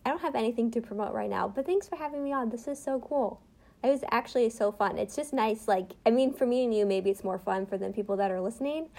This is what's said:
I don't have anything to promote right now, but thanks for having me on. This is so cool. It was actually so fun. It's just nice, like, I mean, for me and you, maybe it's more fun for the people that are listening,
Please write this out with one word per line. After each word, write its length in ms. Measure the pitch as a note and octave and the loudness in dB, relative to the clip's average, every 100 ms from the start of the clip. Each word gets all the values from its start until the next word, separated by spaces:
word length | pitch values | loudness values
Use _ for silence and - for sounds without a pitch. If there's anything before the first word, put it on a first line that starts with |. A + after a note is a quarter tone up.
| C4 | -4
I 40 | |
don't 120 | E4 | -2
have 140 | D#4+ C4 | -2 0
anything 360 | A3 A#3 A3+ | 0 0 0
to 100 | A#3 | -2
promote 320 | A3 G3+ G#3 | -4 -4 -4
right 160 | - G#3 | -2 -2
now, 180 | F#3+ G3 | -2 -2
but 180 | G3+ C4+ | -2 0
thanks 220 | F#4+ - | 0 0
for 80 | E4 | -6
having 280 | D4 C#4+ | -6 -4
me 80 | C#4 | -2
on. 160 | C#4 A#3 | -2 -2
This 180 | A#3 C#4+ | -4 -6
is 140 | C#4+ | -6
so 180 | - C4 | -4 -4
cool. 400 | - C#4+ G#3+ - _ _ - - | 0 0 0 -2 _ _ -20 -2
It 40 | B3+ | 2
was 140 | C#4 - | 2 2
actually 400 | A#3 A#3 B3+ A3+ | 0 2 2 2
so 200 | - G#3 | 2 0
fun. 280 | G#3 G3+ - | 2 0 0
It's 160 | G3+ - | -2 -4
just 180 | D4 | -2
nice, 340 | C4 A3 A3 - | 0 0 0 2
like, 260 | F#3+ F#3 - A3+ | 0 0 2 4
I 60 | |
mean, 220 | A#3+ C4+ | 6 4
for 120 | C4+ B3 | 2 2
me 200 | B3 B3 | 2 2
and 60 | |
you, 140 | G#3+ G3+ | 2 2
maybe 240 | F#3+ G3 | 2 2
it's 140 | G3 | 0
more 160 | F#3+ F#3 | -2 -4
fun 260 | G3 F#3+ G3 | -2 -2 -2
for 140 | F#3+ | -4
the 100 | G3 | -4
people 260 | G3+ G3+ G3+ | -4 -2 0
that 120 | G3 | 2
are 100 | F#3 | 0
listening, 500 | F#3+ A3+ C#4 D#4 D#4+ | -2 -2 -4 -4 -6